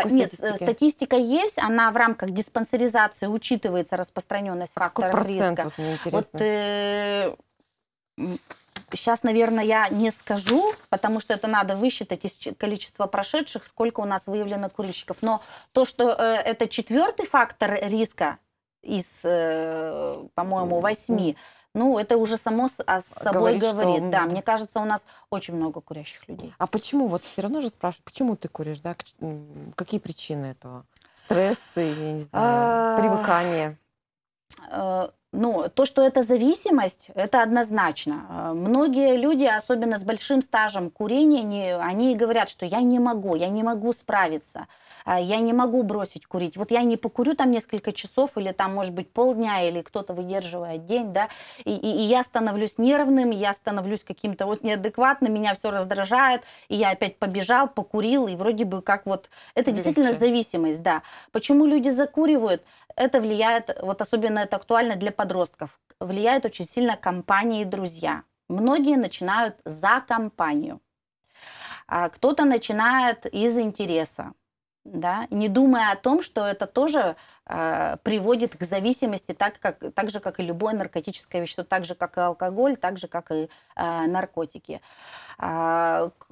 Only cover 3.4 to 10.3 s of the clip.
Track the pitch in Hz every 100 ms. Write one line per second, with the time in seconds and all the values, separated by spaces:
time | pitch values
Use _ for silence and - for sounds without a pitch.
3.4 | - 247 202 180 160 180 185 185 - 202
4.4 | 202 180 175 - 175 - 185 202 196 190
5.4 | 185 170 151 - 156 160 170 196 - -
6.4 | 214 208 202 202 202 208 202 202 185 -
7.4 | _ _ _ _ _ _ _ - 175 175
8.4 | - - _ - - - 233 233 233 226
9.4 | 226 226 214 220 202 208 220 - -